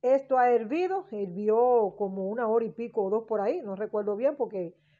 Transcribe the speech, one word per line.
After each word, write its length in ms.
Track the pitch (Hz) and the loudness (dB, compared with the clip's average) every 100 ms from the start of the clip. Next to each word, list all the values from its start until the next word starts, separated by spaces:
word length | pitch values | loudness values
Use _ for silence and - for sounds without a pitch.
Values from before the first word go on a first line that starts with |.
esto 360 | 247 269 269 254 | 4 2 2 4
ha 120 | 247 | 4
hervido, 560 | 240 220 302 359 381 370 | 4 2 -2 -2 -2 -6
hirvió 840 | 214 196 175 208 220 247 240 208 - | -8 -6 -4 0 4 6 4 2 -2
como 300 | 202 190 190 | -6 -4 -4
una 180 | 220 226 | -2 0
hora 180 | 226 | 0
y 60 | 226 | -2
pico 320 | - 233 226 | -6 -6 -2
o 80 | 190 | 0
dos 140 | 214 | -2
por 160 | 220 220 | -2 -2
ahí, 200 | 202 349 | 0 -2
no 120 | 233 | -6
recuerdo 400 | 190 214 214 208 | -8 -4 -4 -2
bien 220 | 202 262 285 | 0 -2 0
porque 400 | 226 196 170 - _ _ | -4 -4 -8 -10 _ _